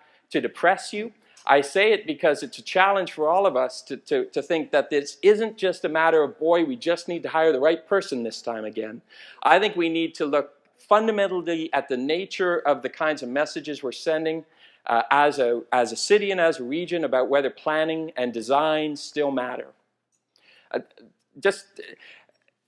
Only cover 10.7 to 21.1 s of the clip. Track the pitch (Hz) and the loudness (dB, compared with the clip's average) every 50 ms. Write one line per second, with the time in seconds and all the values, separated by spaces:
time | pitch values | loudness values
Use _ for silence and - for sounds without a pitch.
10.7 | _ _ _ - 208 214 220 220 214 202 202 190 185 180 165 165 170 160 160 156 | _ _ _ 4 4 4 4 2 0 0 0 0 0 -4 -4 -4 -4 -4 -4 -2
11.7 | - 139 135 - 135 123 127 143 165 180 190 131 - - 190 180 175 175 - 143 | -2 -2 -2 -2 -4 -4 -2 -2 -2 -2 -4 -8 -4 -2 0 0 0 0 2 0
12.7 | 143 131 123 127 - - 160 156 151 143 135 120 127 143 151 147 - 170 143 151 | 0 0 -2 -8 -6 -2 -2 -2 -2 -2 -6 -6 -2 -2 -2 -2 -4 -10 -10 -10
13.7 | 147 139 - 123 120 - - 160 156 156 160 160 160 165 160 _ _ _ _ - | -10 -8 -8 -8 -8 -6 -4 -2 -2 0 -2 -2 -4 -6 -8 _ _ _ _ -20
14.7 | _ _ - - 117 117 110 - 139 143 147 147 139 139 127 120 120 117 113 - | _ _ -4 -2 0 0 2 4 4 4 4 4 4 2 0 0 0 -2 -2 0
15.7 | 123 127 120 113 113 - - - 202 208 202 196 190 185 165 165 156 - 123 120 | 0 0 0 0 -2 -6 0 2 2 2 4 2 0 2 2 2 2 0 -4 -6
16.7 | 143 165 175 156 175 170 156 131 127 127 131 110 139 143 135 127 - - - 160 | -6 -6 -4 -4 -4 -4 -2 0 0 0 2 2 2 2 2 0 -4 -4 -4 -2
17.7 | 156 156 156 160 160 160 160 160 - - 123 123 113 117 107 117 139 143 151 156 | 0 0 0 -2 -2 -4 -6 -8 -6 -4 -4 -4 -4 -6 -2 0 2 2 2 2
18.7 | 156 156 156 151 147 143 - - - 147 147 139 135 127 123 123 123 120 - 131 | 0 0 -2 -4 -6 -8 -12 -10 -4 -2 -2 -2 -2 -2 -4 -6 -8 -10 -12 -16
19.7 | - _ _ _ _ _ _ _ _ _ _ _ _ _ _ _ _ _ _ - | -18 _ _ _ _ _ _ _ _ _ _ _ _ _ _ _ _ _ _ -8
20.7 | - - - _ _ - 117 - | -8 -8 -8 _ _ -20 -20 -20